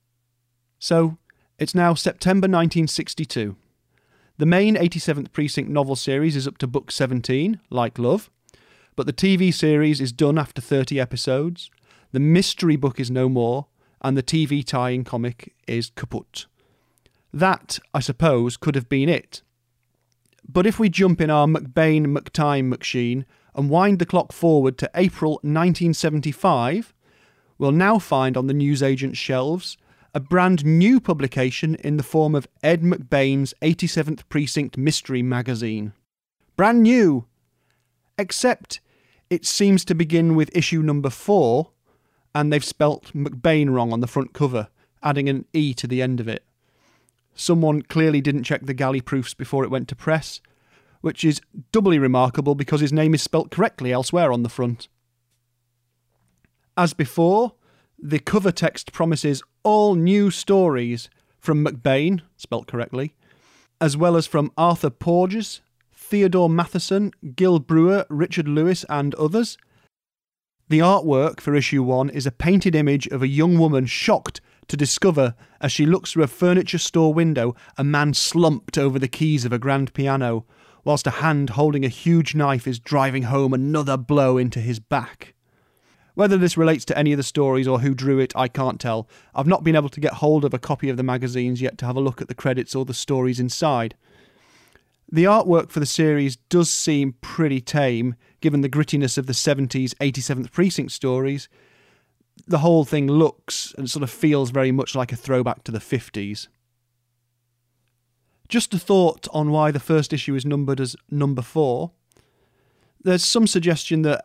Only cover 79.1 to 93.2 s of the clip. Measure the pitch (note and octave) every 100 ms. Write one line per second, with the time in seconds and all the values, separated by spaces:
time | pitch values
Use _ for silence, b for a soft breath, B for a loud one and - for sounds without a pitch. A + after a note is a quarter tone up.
79.1 | - D#3 D3+ A#2+ A#2 C3 C#3 C3+ - C#3
80.1 | C3+ B2+ A2+ b b b b - D3 -
81.1 | - D#3+ D3 C#3 A2+ D3+ C#3+ C3+ - E3+
82.1 | E3+ D#3 D3+ C#3+ C3+ C3+ A#2+ - D3 C3+
83.1 | C3 A#2+ C#3 C3+ C3 C#3 D#3 C#3 C3+ A#2
84.1 | D3 C3 B2+ B2+ A#2+ A2+ A2+ - C#3 A2+
85.1 | - - _ _ _ _ _ _ _ _
86.1 | - G3+ G3 F3 E3 D#3+ D#3+ - - D3+
87.1 | C#3+ C3+ - C#3 C3 C3 B2+ C#3 C3 C3
88.1 | C3+ C3 - B2+ C#3 C3 G#2+ B2 A2+ A2+
89.1 | b b - C#3 F#3 D#3+ D#3+ C#3+ - D3
90.1 | - D3+ D3+ C#3+ B2+ - C#3 C#3 B2 C3
91.1 | B2+ B2+ B2 B2 B2 B2+ - B2 B2 C#3
92.1 | B2+ - - C#3 B2+ A2+ C3+ C3 B2 -
93.1 | C3+